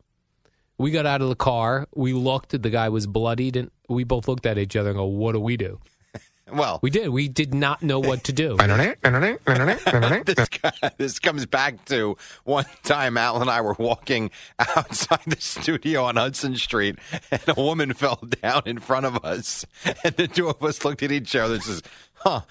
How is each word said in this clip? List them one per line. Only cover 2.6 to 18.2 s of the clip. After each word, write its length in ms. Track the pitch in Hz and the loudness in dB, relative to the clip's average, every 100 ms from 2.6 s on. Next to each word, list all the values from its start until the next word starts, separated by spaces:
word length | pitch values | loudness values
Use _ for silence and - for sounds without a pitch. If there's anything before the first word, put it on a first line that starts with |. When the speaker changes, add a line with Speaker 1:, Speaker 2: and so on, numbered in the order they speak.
Speaker 1:
The 80 | 113 | 0
guy 200 | 113 113 | 0 2
was 160 | 110 104 | 0 0
bloodied, 500 | 104 117 117 131 127 | 0 0 0 -2 -2
and 120 | 123 _ - | -6 _ -4
we 140 | 123 120 | -2 0
both 220 | 123 113 | -2 0
looked 180 | 127 117 | -2 0
at 120 | 104 | 0
each 180 | 101 107 | 0 0
other 120 | 101 | 0
and 80 | 101 | 0
go, 80 | 98 | -2
"What 280 | 98 110 | 0 0
do 60 | 110 | 0
we 160 | 107 120 | 0 -2
do?" 220 | 92 98 - _ _ | -4 -8 -18 _ _
Speaker 2:
<laughs> 60 | - _ _ - | -20 _ _ -8
Well, 280 | 139 139 85 | -2 -2 0
Speaker 1:
We 80 | 127 | 0
did. 200 | 170 160 | 0 0
We 180 | 127 143 | 0 -2
did 260 | 131 147 | -2 -2
not 300 | 139 143 147 | 2 2 0
know 160 | 160 135 | 0 0
what 240 | 135 127 | 2 0
to 100 | - | -2
do. 240 | 135 156 98 | 0 0 4
Speaker 2:
<laughs> 1700 | 101 101 180 - 139 123 185 233 - 123 139 214 - 127 117 175 - | 6 6 2 2 2 4 2 0 0 2 2 2 2 4 4 2 0
This 240 | 170 113 | 2 2
guy, 220 | - - - 139 - | 0 -4 0 -4 -2
this 220 | 135 - | -6 0
comes 260 | 180 151 123 | 0 0 -2
back 400 | 135 139 113 - | 0 0 -2 -2
to 320 | 131 107 98 - - | 0 0 -2 -10 -12
one 220 | - 139 135 - | -2 0 0 -4
time 340 | - 147 131 117 | 0 2 2 2
Al 220 | 117 117 | 2 2
and 80 | 127 | 2
I 100 | 117 | 2
were 140 | 107 101 | 0 0
walking 540 | 113 117 - 123 107 - - - | 0 -2 0 -2 -2 -8 -12 -2
<laughs> 40 | 120 - | 0 0
outside 440 | - - - 160 - | 0 -4 0 0 0
the 120 | 151 | -4
studio 640 | - - - 160 151 151 123 | -4 -6 -2 -2 0 0 2
on 100 | 117 | 2
Hudson 400 | 127 135 139 123 | 0 -2 -4 -4
Street, 420 | - 117 101 - - 160 - | -2 0 0 -2 -10 -12 -6
and 100 | 127 - | -4 0
a 60 | 151 | 2
woman 320 | 139 160 143 | 2 0 -2
<laughs> 0 | |
fell 280 | 127 143 120 | 0 0 -2